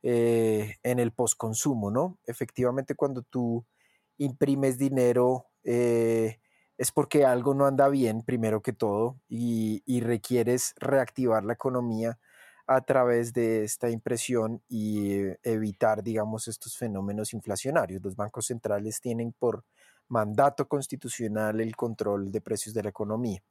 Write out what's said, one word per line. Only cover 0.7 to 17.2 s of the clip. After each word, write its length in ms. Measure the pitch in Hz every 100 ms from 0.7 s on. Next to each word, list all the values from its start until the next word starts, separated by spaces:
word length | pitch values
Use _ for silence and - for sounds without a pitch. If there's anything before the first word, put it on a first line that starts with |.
| -
en 160 | 123 123
el 140 | 120
postconsumo, 760 | - 117 - 113 110 147 123 101
¿no? 280 | 113 180 175
Efectivamente, 680 | - 120 135 - 123 131 131
cuando 280 | 139 143 131
tú 440 | 120 127 117 117 117 _ _ _ _ _
imprimes 640 | 143 123 135 139 135 127
dinero, 720 | 139 135 123 120 123 127 - _
eh, 760 | - 120 120 117 113 113 110 113 _ _ _ -
es 120 | 127
porque 360 | - 139 147 135
algo 260 | 123 123
no 140 | 139 139
anda 220 | 135 139
bien, 340 | 139 120 110
primero 400 | 113 123 110 107
que 100 | -
todo, 480 | 113 110 101 117 131 _
y, 540 | 117 120 113 110 107
y 160 | - 123
requieres 720 | 117 117 - 123 113 123 - -
reactivar 680 | 117 135 123 - 127 110
la 80 | 101
economía 680 | 120 135 127 120 110 113 123 _ _ - _ -
a 140 | 131
través 540 | 131 135 123 120 117
de 300 | 120 113 113
esta 260 | 107 - 120
impresión 720 | 113 - 120 - 120 110 113 _
y, 480 | 117 107 104 101 98
eh, 220 | 98 87
evitar, 600 | 123 110 107 98 113 107
digamos, 460 | 104 110 107 110 -
estos 300 | 110 - -
fenómenos 560 | 120 98 101 104